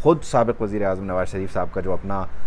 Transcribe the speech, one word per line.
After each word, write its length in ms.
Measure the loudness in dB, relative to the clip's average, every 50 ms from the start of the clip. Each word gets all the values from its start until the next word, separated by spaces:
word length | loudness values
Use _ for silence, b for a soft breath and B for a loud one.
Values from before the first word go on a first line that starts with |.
| 4
ख़ुद 180 | 4 4 4
साबिक़ 420 | 0 0 2 2 2 2 0 -2 -4
वज़ीर 200 | -4 -2 -2 0
आज़म 200 | 0 -2 -2 -4
नवाज 240 | -4 -2 -2 0
शरीफ 260 | 0 -2 -2 -4 -2 -2
साहब 160 | -2 -2 -2
का 120 | -2 -2
जो 120 | 0 0 0
अपना, 260 | 0 0 0 -2 -2
अ, 80 | -2 -2 B B B